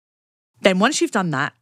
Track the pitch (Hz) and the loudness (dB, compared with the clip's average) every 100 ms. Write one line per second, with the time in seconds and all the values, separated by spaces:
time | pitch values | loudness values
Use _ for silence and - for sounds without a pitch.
0 | _ _ _ _ _ _ 196 185 233 311 | _ _ _ _ _ _ 0 2 2 0
1 | 330 214 180 135 143 - | -2 -2 -2 -2 -4 -8